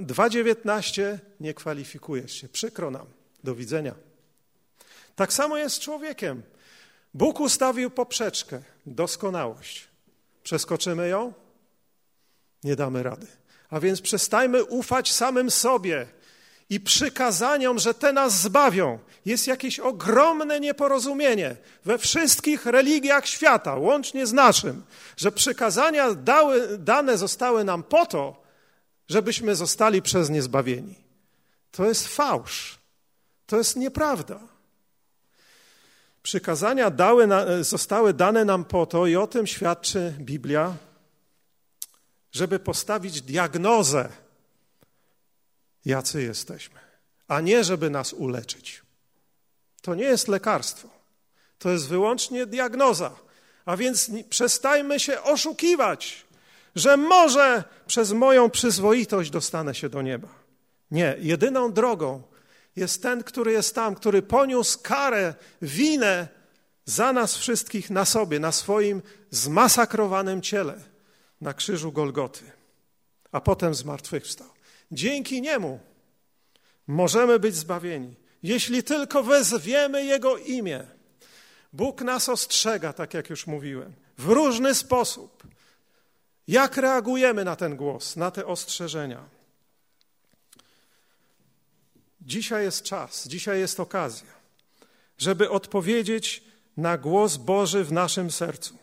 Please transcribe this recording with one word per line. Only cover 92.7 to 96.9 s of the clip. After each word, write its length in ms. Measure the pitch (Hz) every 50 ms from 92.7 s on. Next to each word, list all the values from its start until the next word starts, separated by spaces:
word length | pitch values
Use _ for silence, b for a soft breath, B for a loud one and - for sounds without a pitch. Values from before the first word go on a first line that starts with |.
| - - -
czas, 440 | - 190 185 135 120 - - - 123
dzisiaj 320 | 139 180 - 214 196 190
jest 200 | 190 175 - -
okazja, 480 | 180 - - 190 165 131 113 113 - - - _ _ _ _ _ _ b b b b b b b b b b b
żeby 320 | - 180 190 170 208 -
odpowiedzieć 920 | 202 196 - - - 202 170 175 226 233 220 185 226 220 220 - - - b b b b b b b -
na 200 | 160 170